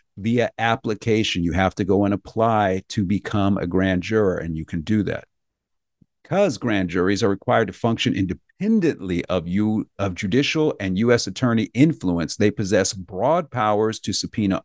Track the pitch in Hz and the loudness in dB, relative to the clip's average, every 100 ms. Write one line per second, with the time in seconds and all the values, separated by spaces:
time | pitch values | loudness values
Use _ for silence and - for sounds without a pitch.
0 | _ - 101 120 113 - 113 113 117 104 | _ -8 -2 0 0 -2 -2 0 -2 -4
1 | - 110 104 90 85 82 95 - 95 98 | 0 0 0 0 0 2 0 0 0 2
2 | 101 98 - 110 113 110 101 92 - - | 2 -2 -4 -2 2 2 2 -2 -4 -2
3 | 90 98 - 104 98 95 87 92 95 90 | 0 -2 -2 0 2 2 0 2 2 0
4 | 90 110 101 87 82 80 78 87 78 107 | 0 2 2 0 -4 -6 -6 -6 -2 0
5 | 92 - - _ _ _ _ _ _ _ | 0 -4 -10 _ _ _ _ _ _ _
6 | _ _ - 175 202 113 123 104 90 90 | _ _ -4 2 2 0 0 0 0 2
7 | 90 101 107 98 - 117 107 - 117 117 | 2 2 2 0 0 2 0 -2 -2 0
8 | 113 - 92 87 _ - 202 226 170 - | 0 0 -2 -4 _ -6 0 2 2 0
9 | 92 85 - 90 82 95 107 107 - - | -2 -4 -2 -2 -2 0 0 0 -4 -6
10 | 98 90 101 117 143 160 156 - 98 92 | -6 -4 -2 0 0 0 -2 -2 -4 0
11 | 117 120 - 95 127 113 - 113 156 151 | 2 2 0 -2 0 0 0 2 2 2
12 | 90 85 80 - 104 101 98 101 95 101 | -2 -2 -2 0 0 0 0 2 0 -4
13 | 87 92 120 170 147 120 107 104 110 110 | -10 -4 0 0 -2 -2 0 2 0 -2
14 | - 95 90 - 104 92 | -6 -6 -6 -2 0 -2